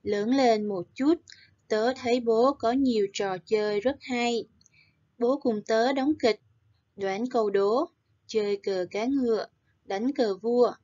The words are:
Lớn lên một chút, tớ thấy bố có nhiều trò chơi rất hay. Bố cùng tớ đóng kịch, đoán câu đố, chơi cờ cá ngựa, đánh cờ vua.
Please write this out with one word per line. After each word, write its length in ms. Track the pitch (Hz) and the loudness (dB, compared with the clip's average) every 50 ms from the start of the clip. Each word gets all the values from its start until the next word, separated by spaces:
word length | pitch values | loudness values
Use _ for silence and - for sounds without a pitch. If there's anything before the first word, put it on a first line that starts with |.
Lớn 280 | - 202 208 202 208 226 | -4 -4 -2 -2 0 0
lên 380 | 254 277 262 240 220 214 208 208 | 2 4 4 4 4 2 0 -4
một 180 | 196 180 175 _ _ | -6 -6 -8 _ _
chút, 200 | - 262 294 349 330 _ - - - - _ _ _ _ _ | -2 0 0 0 0 _ -20 -20 -20 -20 _ _ _ _ _
tớ 240 | 226 214 220 254 | -2 0 0 0
thấy 280 | 262 254 247 240 240 254 | -2 -2 -2 0 0 0
bố 340 | 233 226 226 220 240 269 285 | 2 0 2 4 4 2 2
có 180 | - - 226 | 0 -2 0
nhiều 340 | 247 269 277 254 233 214 202 196 | 0 2 2 2 2 2 0 -2
trò 240 | - - 202 196 190 180 _ | -2 -4 -4 -4 -4 -6 _
chơi 360 | - 220 208 208 208 208 208 | -2 0 0 0 0 -2 0
rất 160 | 202 254 277 - | -2 -2 -4 -4
hay. 480 | - - 247 240 240 240 240 226 - _ _ _ _ _ _ _ _ _ _ _ _ _ _ _ | -8 -6 -4 -2 -2 0 -2 -2 -6 _ _ _ _ _ _ _ _ _ _ _ _ _ _ _
Bố 200 | 240 240 262 311 | 0 0 0 0
cùng 240 | - 247 220 208 202 | 0 -2 -2 -2 -2
tớ 260 | - 220 220 233 254 | 0 0 2 2 2
đóng 200 | 277 269 262 285 311 - | 0 0 0 0 0 0
kịch, 220 | - 220 208 _ _ _ _ _ _ _ _ _ _ _ _ | 0 0 0 _ _ _ _ _ _ _ _ _ _ _ _
đoán 300 | 196 196 190 190 202 240 | -6 -6 -4 -4 -4 -6
câu 240 | 254 - 285 214 202 | -2 -2 0 0 2
đố, 400 | 196 196 196 202 220 262 339 349 _ _ _ _ _ _ _ | 0 2 2 2 0 0 -2 -4 _ _ _ _ _ _ _
chơi 300 | - - 220 208 202 202 202 | -4 -2 -2 0 0 -4 -4
cờ 240 | - 208 196 185 180 175 | -4 -4 -2 -2 -4 -4
cá 140 | - 202 226 | -4 -4 -2
ngựa, 420 | 254 277 277 254 233 220 196 - - _ _ _ _ _ _ _ | -2 -2 0 0 0 0 -2 -2 -8 _ _ _ _ _ _ _
đánh 280 | - 196 196 226 262 | -6 -6 -2 -2 -2
cờ 240 | 285 - 240 208 190 | 0 0 0 0 -2
vua. 360 | 190 - 233 240 247 240 208 - - | -4 -2 0 2 4 4 2 2 -6